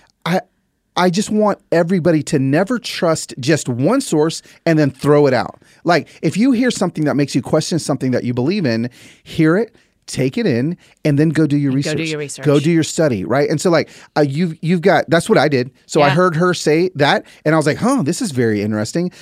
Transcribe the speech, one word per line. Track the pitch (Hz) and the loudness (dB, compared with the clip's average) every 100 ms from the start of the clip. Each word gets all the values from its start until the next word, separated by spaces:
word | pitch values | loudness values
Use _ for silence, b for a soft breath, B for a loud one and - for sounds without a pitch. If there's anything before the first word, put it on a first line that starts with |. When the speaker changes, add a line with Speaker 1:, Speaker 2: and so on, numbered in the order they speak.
| b _ 165 | b _ -4
Speaker 1:
I, | 180 - _ _ _ _ - | -4 -4 _ _ _ _ 0
I | 180 | 0
just | 175 - | 0 -2
want | 214 208 - _ | 0 0 -2 _
everybody | 165 170 190 175 156 | 0 0 0 2 0
to | - 147 | 0 -2
never | 135 147 196 240 | 0 0 0 -4
trust | - - 170 156 - - | -6 -4 -2 -2 -6 -8
just | 127 151 - | -2 -2 -2
one | 120 151 269 | -2 0 0
source | - 156 160 - b b 170 | 0 0 0 -2 b b 0
and | 156 | 2
then | 143 | 2
throw | - 143 147 143 | 0 2 4 4
it | |
out. | 120 95 - b b | 2 -2 -10 b b
Like, | 160 165 - B | -2 0 -2 B
if | 170 185 | -4 0
you | 262 | 0
hear | 233 254 | 2 0
something | - 180 160 147 | 0 -4 -2 0
that | 127 | 0
makes | 143 135 | 0 -2
you | |
question | - 156 - 165 | 0 -2 0 -4
something | - 135 131 | -4 -4 -2
that | 120 | -2
you | 123 | -2
believe | 123 131 208 139 | -2 -2 -2 -2
in, | 113 120 B B B | -2 -4 B B B
hear | - - 156 185 | -8 0 2 2
it, | 240 _ b b - | -2 _ b b -12
take | - 131 233 | -4 -4 -2
it | 214 | 0
in, | 117 147 175 b b 156 | 0 -2 -6 b b -2
and | 139 | 2
then | 165 | 2
go | 147 151 | 2 0
do | 147 | 0
your | 139 | 0
Speaker 2:
And | 131 | -2
go | 156 | -2
Speaker 1:
research. | 156 | -4
Speaker 2:
do | |
your | 160 151 | -4 -6
research. | 143 - 143 | -8 -4 2
Speaker 1:
Go | 147 | 2
do | 147 | 2
your | 165 | 0
study, | 147 - 156 104 | 0 0 0 0
right? | 90 131 147 | -2 -2 0
And | 156 | 0
so, | 185 | 2
like, | 160 - B B 151 | 0 0 B B -2
uh, | |
you've, | 147 139 180 160 | 0 0 -4 -4
you've | 156 180 | -2 0
got, | 180 156 - | 4 2 2
that's | 165 - | 0 2
what | 175 | 2
I | 147 | 4
did. | 131 127 b _ | 0 -2 b _
So | 160 | 0
I | 143 | 2
Speaker 2:
Yeah. | 147 | 4
Speaker 1:
heard | 185 156 | 2 2
her | 180 | 0
say | 170 156 160 180 135 | 0 0 0 0 0
that, | 143 208 - B - | 0 0 -4 B 0
and | 160 | 2
I | |
was | 147 | 0
like, | 139 | 0
"Huh, | 208 277 | 0 0
this | 143 175 | -2 -2
is | 226 | -4
very | 127 117 104 | 0 0 0
interesting." | 107 107 107 170 180 B | -2 -2 -4 -4 -6 B